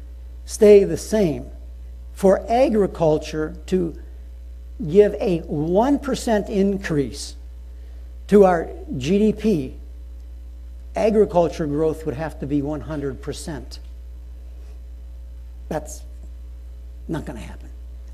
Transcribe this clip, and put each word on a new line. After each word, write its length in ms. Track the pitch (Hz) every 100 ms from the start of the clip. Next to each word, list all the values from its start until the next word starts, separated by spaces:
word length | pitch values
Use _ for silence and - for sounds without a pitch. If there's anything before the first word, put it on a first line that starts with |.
| - - - - -
stay 400 | - 208 208 185
the 100 | 160
same, 520 | - 220 190 127 131 - - - - - -
for 320 | - 196 190 -
agriculture 1120 | 233 269 214 190 - 165 156 - 156 156 170 -
to 340 | 185 170 - - - - - - - - - 185
give 240 | 180 208 -
a 240 | 240 165
one 600 | 160 156 156 185 247 285
percent 500 | 269 247 - 214 -
increase 840 | 214 196 190 - 156 131 - - - - - - - - - - - -
to 180 | 208 190
our 240 | 170 - - - 190
G 220 | 127 202
D 140 | 214
P, 400 | - 220 180 131 - - - - - - - - - - - - -
agriculture 680 | 202 220 190 170 165 - 156
growth 400 | 143 160 147 156
would 100 | 131
have 240 | 160 -
to 80 | 143
be 140 | 147
one 200 | 139 151
hundred 400 | 131 151 139 127
percent. 580 | - 135 - 143 - - - - - - - - - - - - - - - - - - - - -
That's 320 | 151 - - - - - - - - - - - - -
not 180 | 147 -
gonna 140 | 120
happen. 300 | - - - - - - -